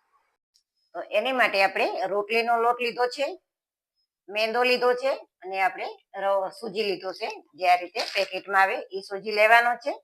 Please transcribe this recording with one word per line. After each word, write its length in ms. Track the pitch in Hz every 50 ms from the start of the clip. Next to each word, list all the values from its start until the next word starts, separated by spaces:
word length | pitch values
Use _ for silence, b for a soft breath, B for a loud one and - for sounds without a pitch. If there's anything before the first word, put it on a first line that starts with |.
| _ _ _ _ _ _ _ _ _ _ _ _ _ _ _ _ _ _ -
તો 80 | 170
એની 320 | 160 - - 208 220 254 262
માટે 300 | 247 226 202 202 196 196
આપણે 440 | 190 - 208 240 359 415 160 180
રોટલીનો 500 | 185 185 202 208 202 226 233 226 233 233
લોટ 240 | 233 226 233 240 240
લીધો 260 | 240 233 226 233 247
છે, 340 | 247 247 294 277 311 381 - _ _ _ _ _ _ _ _ _ _ _ _ _ _ _ _ _ -
મેંદો 340 | 196 208 220 220 220 240 247
લીધો 320 | 247 247 240 247 247 247
છે 140 | 247 262 269 285 - - _ _ _ -
અને 180 | 185 190 190
આપણે 380 | 190 180 - 185 220 - 440 - _ _ -
રવો, 340 | 196 196 196 196 196 190 180
સૂજી 340 | - - 233 220 170 208 214
લીધો 300 | 202 185 - 190 190 180
છે, 300 | - 214 262 440 392 - _ _
જે 140 | 147 180 180
આ 80 | 180
રીતે 240 | 180 180 170 - 240 - - -
પેકેટમાં 480 | 208 190 - 185 185 165 180 196 190 190
આવે 140 | 190 226
એ 240 | 285 - - 180 190
સૂજી 300 | 190 - 202 196 196 220
લેવાનો 460 | 214 208 214 214 233 233 240 240 240
છે. 260 | 240 - 277 359 440